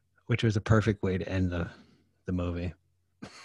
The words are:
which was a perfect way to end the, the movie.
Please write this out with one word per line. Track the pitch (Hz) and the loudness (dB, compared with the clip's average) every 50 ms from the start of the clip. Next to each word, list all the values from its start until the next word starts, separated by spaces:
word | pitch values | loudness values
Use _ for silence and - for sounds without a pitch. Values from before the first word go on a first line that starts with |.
| _ _ _ _ _ - | _ _ _ _ _ -4
which | 120 - - | -2 0 2
was | 113 101 | 2 2
a | 107 | 0
perfect | - - 110 110 101 113 104 - | 2 4 4 4 4 2 0 0
way | - 95 92 92 | -2 -2 -2 -2
to | - - | -2 -2
end | 95 95 92 90 | -2 0 0 0
the, | 87 85 85 - - - - - - _ _ _ _ _ _ | 0 -2 -4 -6 -8 -14 -20 -20 -20 _ _ _ _ _ _
the | - | -6
movie. | 92 90 87 87 85 85 87 87 - - _ _ _ _ _ _ _ _ - - - - - | -4 -2 -2 -4 -4 -4 -6 -6 -8 -10 _ _ _ _ _ _ _ _ -20 -20 -20 -16 -4